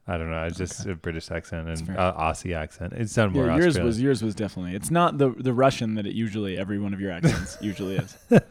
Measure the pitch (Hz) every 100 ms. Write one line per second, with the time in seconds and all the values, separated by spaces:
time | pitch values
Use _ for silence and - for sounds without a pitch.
0 | - 87 82 80 82 85 90 - 98 82
1 | 87 80 - 85 - 85 82 80 82 95
2 | 92 80 80 78 92 82 78 - 85 -
3 | 110 - 107 90 127 82 175 123 87 110
4 | 135 120 110 101 101 - 87 98 - 170
5 | 170 143 135 117 127 120 135 - 113 110
6 | 101 104 113 107 98 92 98 101 101 98
7 | 98 85 165 98 - - 104 90 95 95
8 | - - - 226 -